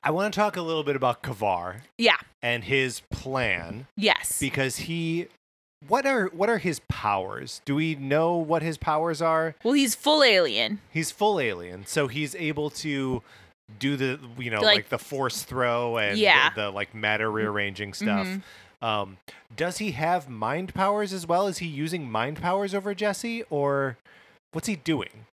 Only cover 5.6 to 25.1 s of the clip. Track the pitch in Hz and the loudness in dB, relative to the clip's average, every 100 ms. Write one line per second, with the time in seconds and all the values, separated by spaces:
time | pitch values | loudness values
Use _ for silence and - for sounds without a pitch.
5.6 | _ _ 139 240 277 262 190 165 208 226 | _ _ 0 2 2 2 0 0 2 2
6.6 | 175 147 _ - 107 98 95 104 - - | 0 -4 _ -2 0 0 -2 -8 -10 -12
7.6 | - 143 160 151 135 147 165 175 156 165 | -2 0 0 -2 2 4 4 2 0 0
8.6 | 160 151 - 156 165 151 165 160 160 151 | 0 -2 0 2 0 0 2 2 0 -2
9.6 | 220 285 269 - 285 302 269 196 160 107 | 2 4 4 2 4 6 8 8 6 2
10.6 | 113 208 - 160 160 - 208 196 123 90 | 0 -2 -4 -4 -4 2 2 4 2 0
11.6 | 87 90 101 160 139 127 147 185 160 151 | -6 -12 -4 0 0 0 -4 -2 -4 -2
12.6 | 151 - 151 139 131 127 - - - _ | -4 -4 -4 -2 0 -2 -6 -20 -20 _
13.6 | _ 104 131 143 131 147 127 120 120 110 | _ -4 -2 0 -2 -2 -10 -10 -4 2
14.6 | 107 104 104 123 - 139 131 - - 127 | 4 4 2 -6 -4 -2 -2 -2 -6 0
15.6 | 123 120 120 117 104 208 202 151 147 110 | 2 2 0 0 0 2 6 6 4 0
16.6 | 101 98 101 113 107 107 110 107 107 104 | -4 -4 -8 -4 -2 0 0 0 -2 -2
17.6 | 101 98 104 95 107 101 95 190 - - | -4 -6 -10 -4 -2 0 -2 -6 -10 -20
18.6 | - _ 113 107 98 95 - - _ 110 | -20 _ -2 -2 -2 -10 -20 -20 _ -4
19.6 | 165 175 214 127 156 180 135 113 107 147 | -4 -2 -4 -2 0 0 -2 -6 -2 -2
20.6 | 190 185 190 208 208 190 165 170 202 175 | -4 -2 0 0 -2 -6 0 2 2 -2
21.6 | 170 143 156 175 135 110 123 156 170 190 | -6 -4 -4 -4 -4 -2 -2 -2 -2 0
22.6 | 202 196 196 196 208 196 233 233 226 147 | 0 -4 -4 -2 -2 -2 -4 -6 -4 0
23.6 | 143 139 135 120 _ - - _ _ 160 | 0 0 -2 -6 _ -20 -20 _ _ -8
24.6 | - 190 165 151 95 | -4 -4 0 0 -2